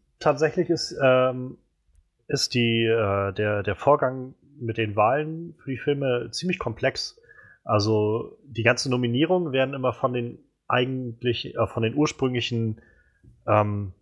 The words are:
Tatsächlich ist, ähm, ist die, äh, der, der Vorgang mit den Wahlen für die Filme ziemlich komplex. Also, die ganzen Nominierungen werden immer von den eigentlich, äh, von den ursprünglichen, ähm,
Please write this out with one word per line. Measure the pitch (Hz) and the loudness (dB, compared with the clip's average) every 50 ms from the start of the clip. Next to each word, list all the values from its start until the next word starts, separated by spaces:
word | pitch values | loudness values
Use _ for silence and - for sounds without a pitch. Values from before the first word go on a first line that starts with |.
| _ _ _ - | _ _ _ 0
Tatsächlich | - 151 143 135 156 151 - 185 165 - | 0 0 2 2 2 0 2 0 0 0
ist, | 165 151 - - - - | 0 -2 -2 -8 -4 2
ähm, | 139 131 127 127 127 131 127 127 127 131 - _ _ _ _ _ _ _ _ _ _ _ _ _ _ - | 4 4 6 6 4 2 0 -4 -8 -10 -12 _ _ _ _ _ _ _ _ _ _ _ _ _ _ -4
ist | 143 135 - - - | -2 -2 -2 0 0
die, | 123 117 117 113 113 113 | 2 2 4 2 2 2
äh, | 113 113 117 107 98 98 98 98 98 | 2 2 2 2 2 2 0 0 -2
der, | 95 - 107 104 104 104 95 | -2 -2 -2 0 0 0 -2
der | 104 95 | -4 -4
Vorgang | - - 139 147 143 139 127 131 131 127 135 - _ _ _ 143 143 | 2 4 4 4 4 2 -2 -2 -4 -10 -12 -14 _ _ _ -14 -8
mit | 123 113 110 117 | -6 -6 -2 -2
den | 110 104 101 | -2 -2 2
Wahlen | 107 104 113 135 151 151 156 160 165 170 165 156 _ | 4 4 4 4 0 -2 -4 -8 -10 -12 -14 -16 _
für | - 135 | -10 -8
die | 131 - | -8 -4
Filme | - 147 143 139 139 131 123 123 120 117 | -2 -2 0 0 0 0 0 -2 -4 -6
ziemlich | - - 165 185 180 - | -8 -6 -4 -4 -4 -2
komplex. | - 117 110 - 131 131 - - - - - _ _ _ - - - - - _ - | -4 -6 -4 -2 -2 -2 -2 -2 -10 -10 -12 _ _ _ -20 -20 -20 -20 -20 _ -4
Also, | - 110 104 101 110 110 107 107 104 110 117 - - - _ _ | 0 0 2 2 2 2 2 2 2 0 -2 -4 -8 -14 _ _
die | - 101 117 | -12 -6 0
ganzen | 107 - - - - 135 | 2 2 2 2 0 -2
Nominierungen | 123 123 123 117 117 131 160 165 185 180 175 151 | -2 0 0 0 2 2 2 2 2 0 0 0
werden | 127 131 135 135 139 | 0 0 0 0 -2
immer | 135 127 127 | -2 -2 -2
von | 120 - - 127 | -2 0 -2 0
den | 123 123 117 120 - - _ _ _ _ _ - | 0 -2 -4 -6 -8 -14 _ _ _ _ _ 0
eigentlich, | 120 123 131 131 131 131 127 120 117 - 123 123 117 - - - - | 0 0 2 0 -2 -6 -6 -8 -10 -4 -2 -2 -2 -2 -6 -8 -2
äh, | 120 113 | -2 -2
von | - - 113 | -2 0 -2
den | 113 113 120 | -2 0 0
ursprünglichen, | 147 151 147 - - 135 127 123 120 - - 120 117 113 110 107 - - _ _ _ _ _ _ _ _ - - _ - | 0 0 0 0 -2 -2 -2 0 -2 -4 -2 -2 -2 -2 -2 -4 -6 -12 _ _ _ _ _ _ _ _ -20 -20 _ -2
ähm, | - 104 107 104 104 101 104 101 95 - _ | 2 4 4 4 2 -2 -4 -6 -8 -10 _